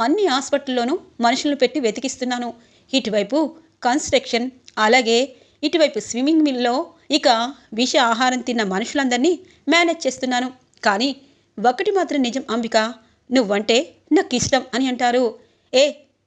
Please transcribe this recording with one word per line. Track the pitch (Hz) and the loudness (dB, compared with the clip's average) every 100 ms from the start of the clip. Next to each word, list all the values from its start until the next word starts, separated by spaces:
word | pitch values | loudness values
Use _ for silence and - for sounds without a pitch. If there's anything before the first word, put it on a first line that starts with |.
అన్ని | 226 381 381 | 0 2 2
హాస్పిటల్లోనూ | 269 269 277 269 254 240 359 - - 233 | 0 -2 -4 -2 -4 -2 -4 -8 -2 0
మనుషులను | 262 294 277 | 0 -2 0
పెట్టి | 247 302 233 | 0 0 -2
వెతికిస్తున్నాను. | 220 262 - 254 247 240 233 _ _ _ | -2 -6 -6 -6 -4 -6 -10 _ _ _
ఇటువైపు | 262 240 208 202 285 302 - _ _ 247 | -2 0 0 0 0 -2 -4 _ _ -2
కన్‌స్ట్రక్షన్, | 269 - 254 - 233 247 - - - 214 | -2 0 -2 0 -4 -4 -8 -12 -2 2
అలాగే | 247 226 233 269 - _ _ 294 | 4 4 0 0 -6 _ _ -2
ఇటువైపు | 320 294 226 - | 2 0 0 -6
స్విమ్మింగ్ | 233 269 320 294 | -2 2 2 2
మిల్‌లో | 254 240 254 349 - - 294 | 0 -2 -2 -4 -10 -4 0
ఇక | 294 226 240 277 _ 220 | 2 2 0 -8 _ -4
విష | 247 311 240 | 0 2 2
ఆహారం | 226 254 254 247 | 2 0 0 -2
తిన్న | 240 202 | -2 -2
మనుషులందర్నీ | 190 233 294 262 247 302 339 - _ - | -2 -4 -2 0 0 0 0 -6 _ 0
మేనేజ్ | 330 349 330 262 | 2 2 0 -4
చేస్తున్నాను. | - 254 247 254 - _ _ 214 | -4 -4 -2 -4 -8 _ _ 0
కానీ | 202 269 254 - _ _ - | 0 0 -4 -12 _ _ -2
ఒకటి | 220 254 392 392 | 0 0 0 0
మాత్రం | 320 294 247 | 0 0 -2
నిజం | 240 - | -4 -4
అంబిక, | 226 233 220 220 240 _ _ - | -4 -2 0 -2 -6 _ _ -2
నువ్వంటే | 254 202 202 208 233 339 - - 302 | 0 2 0 2 0 0 -8 0 2
నాకు | - 247 | 2 -2
ఇష్టం | - 262 254 233 | 0 -2 -2 -2
అని | 262 | -2
అంటారు. | 240 247 247 240 - _ _ _ | 0 0 2 0 -4 _ _ _
ఏ | 254 285 - _ _ | 2 2 0 _ _